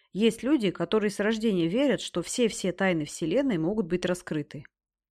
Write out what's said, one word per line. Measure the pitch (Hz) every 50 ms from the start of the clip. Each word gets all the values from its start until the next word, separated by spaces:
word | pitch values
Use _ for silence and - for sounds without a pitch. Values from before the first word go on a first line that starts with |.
| _ _ -
"Есть | 175 214 226 214 220 -
люди, | 247 302 294 214 185
которые | 156 - 170 170 - 220 202 214
с | 196 -
рождения | 202 208 226 220 214 233 196 180 165
верят, | 165 175 233 285 285 214 170
что | - - - 180 165
все-все | - - - 247 214 - - - 190 170
тайны | - 196 190 180 160 147
Вселенной | 139 - - 175 156 170 247 285 277 226 165
могут | 160 165 208 214 220
быть | 165 170 180 180
раскрыты". | 180 180 180 - - 170 156 147 - - 143 - - _ _ _ _ _ _ _ _